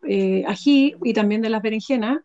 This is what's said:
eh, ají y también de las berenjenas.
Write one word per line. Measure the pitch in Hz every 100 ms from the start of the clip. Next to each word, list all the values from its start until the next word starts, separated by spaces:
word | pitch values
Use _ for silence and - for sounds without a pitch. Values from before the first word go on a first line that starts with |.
| 330
eh, | 196 190 190 -
ají | 208 285 285 277 -
y | 247
también | 220 208 214
de | 226
las | 220
berenjenas. | 220 220 - 262 214 294